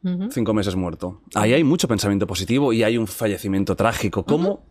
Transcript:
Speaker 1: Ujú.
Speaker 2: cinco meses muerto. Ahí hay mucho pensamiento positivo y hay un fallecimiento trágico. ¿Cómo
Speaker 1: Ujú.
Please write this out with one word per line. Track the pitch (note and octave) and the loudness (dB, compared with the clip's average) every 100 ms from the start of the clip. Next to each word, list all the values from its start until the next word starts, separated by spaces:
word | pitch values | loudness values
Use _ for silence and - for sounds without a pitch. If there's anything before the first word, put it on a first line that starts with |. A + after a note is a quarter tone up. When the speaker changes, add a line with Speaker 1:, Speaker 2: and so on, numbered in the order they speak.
Speaker 1:
Ujú. | F#3 F3+ G3 | -2 -4 -4
Speaker 2:
cinco | B3+ A2 | -2 0
meses | A2 G2 | 0 0
muerto. | F#2 F2+ D#2+ F2+ F2+ - | -2 -4 -4 -10 -10 -8
Ahí | - G#2+ | -2 2
hay | C3 | 4
mucho | D#3 F3+ - | 4 2 2
pensamiento | A2 G2+ G2+ G2 | 0 2 0 0
positivo | F2+ F#2+ B2 C#3+ | -4 0 2 2
y | A2+ | 2
hay | A2 A#2 | 2 2
un | A2 | -2
fallecimiento | - A2 F#2+ G2+ F#2+ G2 F#2 | -2 -2 -2 -2 -2 0 2
trágico. | A2 A2+ G#2+ F#2 | 0 0 -2 -2
¿Cómo | F2+ D3+ F3+ | 0 0 0
Speaker 1:
Ujú. | G3 - | -2 -10